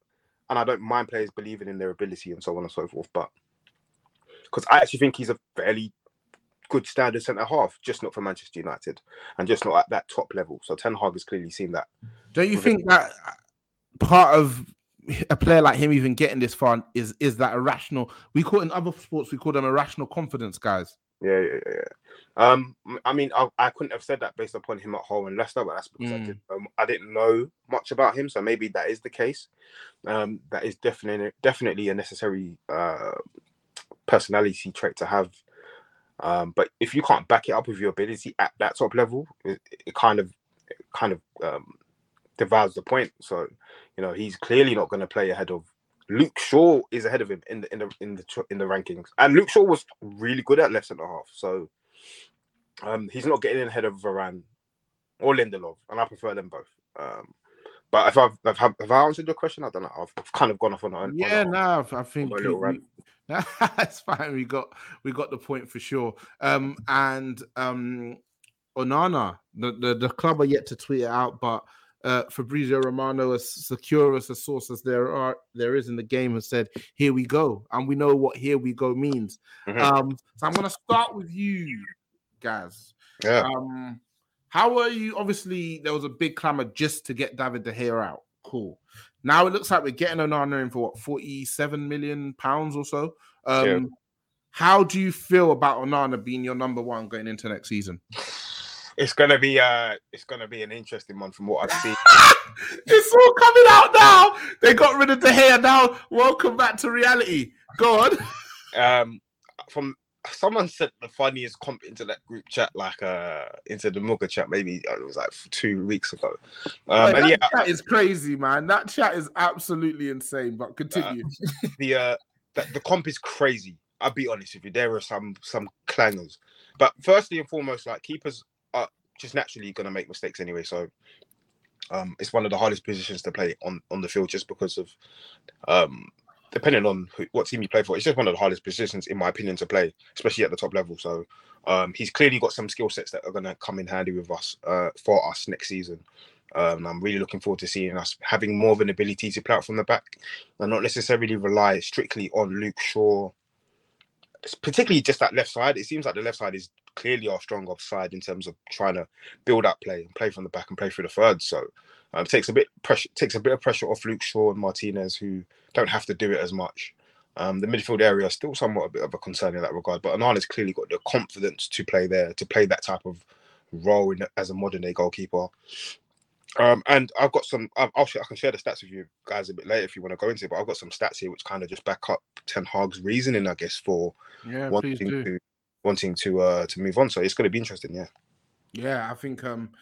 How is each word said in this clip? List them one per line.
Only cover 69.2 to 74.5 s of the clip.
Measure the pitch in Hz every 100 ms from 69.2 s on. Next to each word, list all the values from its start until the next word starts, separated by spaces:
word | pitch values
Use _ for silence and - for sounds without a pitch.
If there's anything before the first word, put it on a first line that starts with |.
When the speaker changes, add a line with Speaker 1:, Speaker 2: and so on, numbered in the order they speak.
| 98 90 _
Speaker 2:
the, | 107 120
the, | 113 123
the | 117 123
club | - 165 156
are | 139
yet | 139 -
to | 120
tweet | - 135
it | 120
out, | 123 123 120
but, | 120 110 - _ _ _
uh, | 127 127 120
Fabrizio | - 120 147 131 135
Romano, | 131 131 135 135 127
as | 123 - - -
secure | 127 - 151 143 131
as | 113
a |
source | 120 -